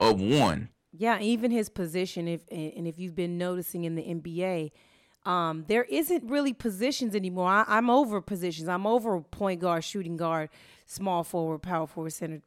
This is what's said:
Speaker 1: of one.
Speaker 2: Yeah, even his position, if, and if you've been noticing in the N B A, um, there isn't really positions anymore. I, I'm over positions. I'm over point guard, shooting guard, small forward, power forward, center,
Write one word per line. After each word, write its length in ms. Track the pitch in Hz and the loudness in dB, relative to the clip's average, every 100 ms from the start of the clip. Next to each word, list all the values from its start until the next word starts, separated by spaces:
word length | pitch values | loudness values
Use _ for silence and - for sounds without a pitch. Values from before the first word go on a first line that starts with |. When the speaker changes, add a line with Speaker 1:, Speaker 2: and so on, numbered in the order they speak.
Speaker 1:
of 180 | 113 98 | 4 6
one. 500 | 101 147 104 78 113 _ _ | 4 6 4 2 -6 _ _
Speaker 2:
Yeah, 260 | 165 226 208 | -2 0 2
even 300 | 214 233 240 | 2 0 2
his 180 | 233 208 | 0 -2
position, 580 | - 165 180 185 180 170 | -4 -4 -2 -2 -2 -4
if, 140 | 165 - | -4 -6
and 360 | 170 156 165 170 | -8 -8 -6 -6
if 120 | 165 | -6
you've 180 | 185 160 | -8 -4
been 200 | 175 175 | -4 -2
noticing 480 | 180 180 170 175 | -2 -4 -4 -4
in 120 | 165 165 | -4 -4
the 60 | |
N 180 | - 170 | -4 -8
B 240 | 165 165 | -6 -4
A, 280 | 185 170 151 _ _ _ _ _ 185 | -2 -2 -4 _ _ _ _ _ -2
um, 360 | 180 165 160 156 | 0 0 -2 0
there 160 | 226 | 2
isn't 400 | 240 311 320 339 233 | 2 0 2 0 0
really 220 | 285 277 | 0 0
positions 600 | 226 226 185 254 277 233 | 0 -4 0 0 0 -2
anymore. 340 | 208 185 180 180 | 0 -2 0 4
I, 140 | 202 214 | 4 4
I'm 240 | 214 240 | 4 6
over 300 | 254 247 202 | 6 4 0
positions. 480 | - 190 175 160 165 | -4 -4 -4 -4 -2
I'm 180 | 180 208 | 0 2
over 340 | 240 220 175 | 2 2 -2
point 400 | 143 - 196 175 | -4 -2 -2 0
guard, 220 | 180 165 | 0 0
shooting 320 | - 202 165 165 | -2 -6 -6 -2
guard, 320 | 165 160 156 - - - _ | 0 0 -4 -10 -20 -20 _
small 380 | - 196 175 | -6 0 0
forward, 340 | 156 175 160 156 | 0 -2 0 -2
power 280 | 185 165 156 | -2 -2 -2
forward, 240 | 170 160 | -6 -8
center, 280 | - 160 156 | -6 -8 -8